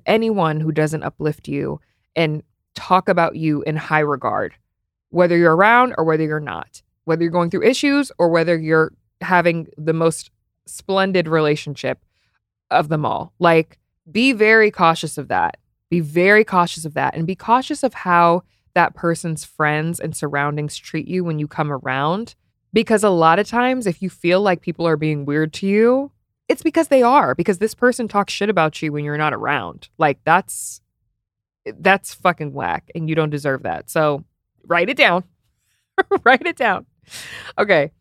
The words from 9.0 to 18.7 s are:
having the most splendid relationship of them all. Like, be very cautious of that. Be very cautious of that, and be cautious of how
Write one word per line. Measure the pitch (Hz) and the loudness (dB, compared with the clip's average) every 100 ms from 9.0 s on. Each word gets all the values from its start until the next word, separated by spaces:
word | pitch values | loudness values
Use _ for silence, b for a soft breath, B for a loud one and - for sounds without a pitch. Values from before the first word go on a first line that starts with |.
| _ - | _ -12
having | 175 180 170 165 156 - | 0 2 2 0 -6 -6
the | 156 | -2
most | 160 165 - - _ _ _ - | 0 0 -2 -10 _ _ _ -20
splendid | - - 190 190 185 165 | -14 -4 0 2 0 0
relationship | 165 151 151 147 139 131 - _ _ _ _ _ _ - | 2 2 0 -4 -8 -8 -8 _ _ _ _ _ _ -2
of | 143 151 | 0 0
them | 156 131 | -2 -2
all. | - 165 - | -4 -8 0
Like, | 170 165 160 _ _ _ 160 | 4 4 2 _ _ _ _
be | 202 262 | 0 0
very | 214 214 220 214 | 2 4 6 4
cautious | - 165 165 156 - | 4 2 2 -4 -8
of | 135 | -4
that. | 92 85 - _ _ - | -2 -2 -6 _ _ -4
Be | 170 | -4
very | 151 165 190 214 | -2 2 4 4
cautious | 220 185 175 - 160 | 4 2 0 -4 -8
of | |
that, | 143 135 - | -4 -4 -2
and | 165 | -6
be | 185 | -4
cautious | - 247 262 294 | 0 0 0 -4
of | 254 | -6
how | - 185 175 170 175 - _ _ | -4 0 4 4 2 -4 _ _